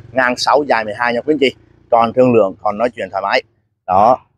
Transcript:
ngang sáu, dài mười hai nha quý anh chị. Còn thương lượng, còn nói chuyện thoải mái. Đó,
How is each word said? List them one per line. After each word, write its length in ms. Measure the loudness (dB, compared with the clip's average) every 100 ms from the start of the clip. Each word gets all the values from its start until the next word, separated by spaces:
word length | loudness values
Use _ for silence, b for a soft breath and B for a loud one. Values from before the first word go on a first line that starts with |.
| -8
ngang 260 | -2 -2 -2
sáu, 260 | 0 0 0
dài 180 | -2 -4
mười 80 |
hai 200 | -4 -4
nha 80 | -2
quý 120 | -2
anh 60 | 0
chị. 160 | -2 -2 _ _ _
Còn 220 | 0 2
thương 200 | 2 4
lượng, 220 | 4 0 -2
còn 160 | -8 -4
nói 120 | -6 -6
chuyện 140 | -8
thoải 120 | -6
mái. 200 | -2 -4 -4 _ _ _ -2
Đó, 320 | 2 4 2 -4